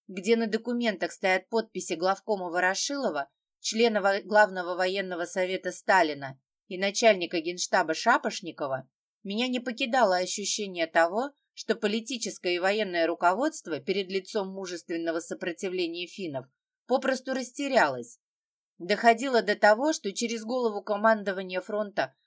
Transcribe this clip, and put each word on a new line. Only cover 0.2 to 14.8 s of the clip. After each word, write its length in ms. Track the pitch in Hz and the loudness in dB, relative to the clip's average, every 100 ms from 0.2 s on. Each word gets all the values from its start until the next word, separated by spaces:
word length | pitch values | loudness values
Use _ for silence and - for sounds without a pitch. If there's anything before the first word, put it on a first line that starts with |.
| 185 226 | 0 2
на 100 | 226 | 2
документах 640 | 214 240 240 233 180 175 | -2 -2 -2 0 0 -4
стоят 380 | - 190 185 - | -2 0 0 0
подписи 440 | 226 220 185 - | -4 -2 -6 -6
главкома 560 | 170 185 196 - 202 180 | -2 0 0 -2 -4 -2
Ворошилова, 800 | 170 180 196 - 285 233 147 139 _ _ _ | 0 0 0 -4 -2 -2 -2 -6 _ _ _
члена 420 | - 220 233 214 | -4 2 2 4
во-, 220 | 196 196 | 2 0
Главного 500 | 185 208 208 185 175 | 4 6 6 4 -4
военного 520 | 175 185 196 185 175 175 | -2 -2 -2 -4 -4 -4
совета 460 | 190 185 185 180 | -2 -2 -2 -6
Сталина 720 | - - 190 160 143 135 135 _ _ - | -4 2 4 4 0 -10 -14 _ _ -12
и 120 | 185 | -4
начальника 600 | 196 196 226 196 170 175 | -2 4 4 4 0 -2
генштаба 520 | 160 180 - 196 160 | -4 -6 0 0 0
Шапошникова, 960 | 160 226 269 226 - 170 - 143 131 - _ _ _ | 0 2 2 0 -6 -10 -6 -4 -4 -8 _ _ _
меня 240 | 190 208 254 | -6 -2 -2
не 120 | 247 | -2
покидало 560 | 254 233 269 262 214 180 | -4 -4 0 4 4 4
ощущение 720 | 185 - 196 - 202 180 165 | 0 -4 -4 -4 -4 -4 0
того, 420 | 165 170 202 277 - _ | 2 2 2 -4 -8 _
что 220 | - - 220 | -8 -4 -2
политическое 800 | 208 220 220 247 208 165 180 175 | 0 -2 -4 -8 -8 -6 -2 0
и 40 | |
военное 460 | 190 214 202 175 165 | 2 0 0 2 0
руководство 720 | 165 175 190 302 - - 147 | 2 2 2 0 -2 -6 -6
перед 300 | 139 190 180 | -2 -4 -4
лицом 420 | 190 185 214 190 | -6 -4 -4 -4
мужественного 680 | 196 185 175 | -8 -10 -10